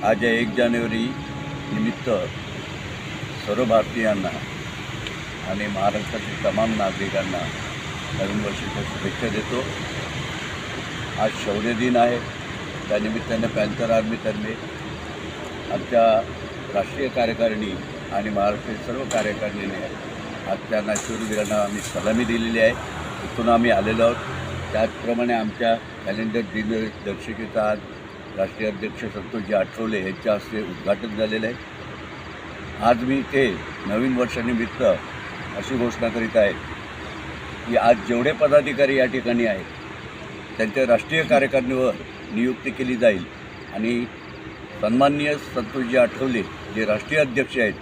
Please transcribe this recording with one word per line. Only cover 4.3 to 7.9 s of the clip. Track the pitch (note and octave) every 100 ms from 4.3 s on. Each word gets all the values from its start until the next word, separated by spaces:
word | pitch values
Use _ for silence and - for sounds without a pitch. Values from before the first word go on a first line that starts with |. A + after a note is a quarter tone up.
| - - - - - - - - - - - F#2
आणि | G2 G#2
महाराष्ट्रातील | G2 G2+ G#2+ G2+ A2+ G2 G2
तमाम | G#2+ G2+ A2+ G#2+
नागरिकांना | G2 F2+ F#2+ G2 F#2+ F2+ D2 - - - -